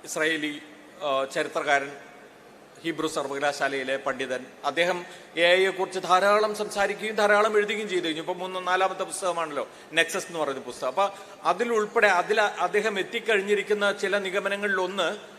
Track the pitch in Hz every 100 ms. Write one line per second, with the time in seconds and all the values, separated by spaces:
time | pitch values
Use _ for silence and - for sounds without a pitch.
0 | - 165 156 160 151 147 - - - -
1 | 147 135 135 170 147 165 147 139 139 139
2 | - - - - - - - - 160 156
3 | 156 156 143 139 143 143 139 135 131 135
4 | 143 127 131 127 127 - 147 147 175 180
5 | 175 - - 160 170 185 190 180 185 185
6 | 175 185 202 208 214 208 208 202 196 202
7 | 214 214 208 208 220 214 208 214 208 180
8 | 165 156 160 180 185 185 180 185 190 185
9 | 175 - 190 170 160 143 110 - - 160
10 | 165 190 - 170 147 131 120 - 127 139
11 | 196 - - - 160 175 240 226 208 233
12 | 208 180 175 220 208 160 175 196 214 196
13 | 180 233 220 208 196 202 196 208 202 202
14 | 190 202 185 190 196 202 202 190 180 196
15 | 165 - -